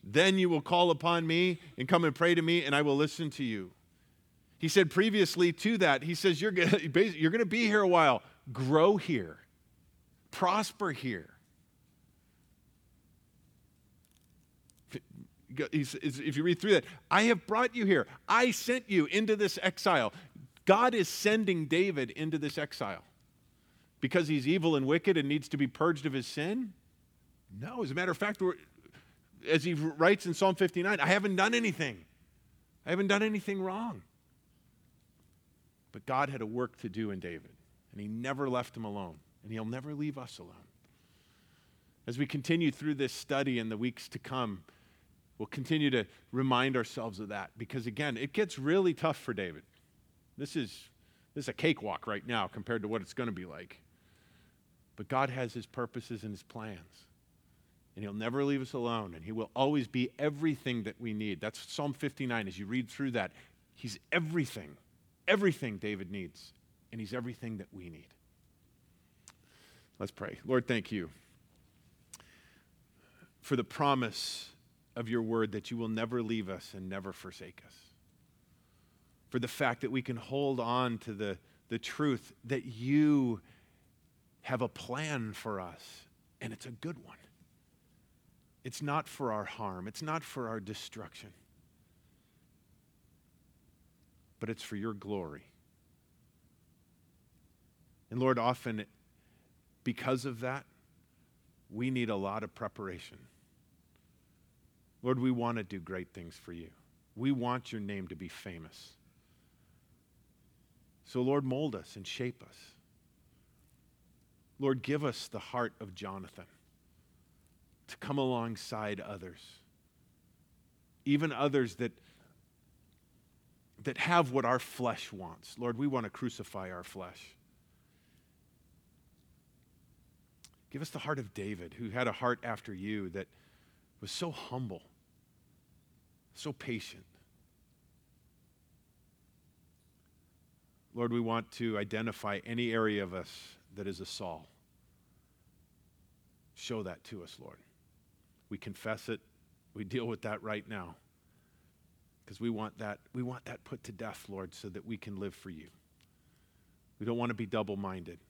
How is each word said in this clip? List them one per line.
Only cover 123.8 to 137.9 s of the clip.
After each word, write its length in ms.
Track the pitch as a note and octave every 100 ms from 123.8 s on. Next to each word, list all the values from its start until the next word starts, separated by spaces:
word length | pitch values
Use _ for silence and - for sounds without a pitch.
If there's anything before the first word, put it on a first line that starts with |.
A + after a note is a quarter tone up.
that 160 | - B2+
have 320 | - F3 C#3
what 140 | C3 A#2
our 140 | B2
flesh 540 | - - B2 G#2+ -
wants. 420 | G2+ F2+ E2 - -
Lord, 180 | A#2+ A#2
we 100 | C#3+
want 180 | C3+ A2
to 40 |
crucify 640 | - B2 - G#2 G2+ F#2+
our 120 | F2+
flesh. 520 | F2 G2 F2 E2+ - - _ _ _ _ _ _ _ _ _ _ _ _ _ _ _ _ _ _ _ _ _ _ _ _ _ _ _ _ _ _ - _ _
Give 100 | C#3
us 80 | D#3
the 100 | C#3
heart 200 | C#3+ D3
of 140 | G#2+
David, 420 | - G2+ G2+ F2 -
who 160 | A#2
had 160 | A2+ B2
a 40 |
heart 280 | G2 B2 A#2+
after 300 | A#2 A2 -
you 360 | F#2+ G2+ G#2+ F#2+
that 180 | F#2 F#2 _ _ _ _ _ _ _
was 100 | -
so 200 | - E3+
humble, 500 | - - B2+ B2 F#2 - _ _ _ _ _ _ _ _ _ _ _ _ _ _
so 180 | - D3+
patient. 540 | C#3 - A#2 - - - _ _ _ _ _ _ _ _